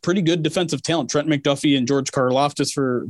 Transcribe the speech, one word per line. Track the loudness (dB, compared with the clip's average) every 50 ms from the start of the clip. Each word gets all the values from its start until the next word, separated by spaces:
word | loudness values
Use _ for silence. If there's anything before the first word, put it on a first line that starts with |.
pretty | 0 0 0 2
good | 2 2 0 2
defensive | 0 -2 -2 -2 -2 -2 -4 -6
talent, | -2 -2 -2 -2 -2 0
Trent | -2 -2 0 2
McDuffie | 0 0 2 0 0 2 2 2 2 2
and | 2
George | 2 0 0 0 -2
Karlaftis | -2 0 0 2 2 2 2 0 0 -2 -4 -4
for, | -2 -2 -2 0 -2 -2 -4 -6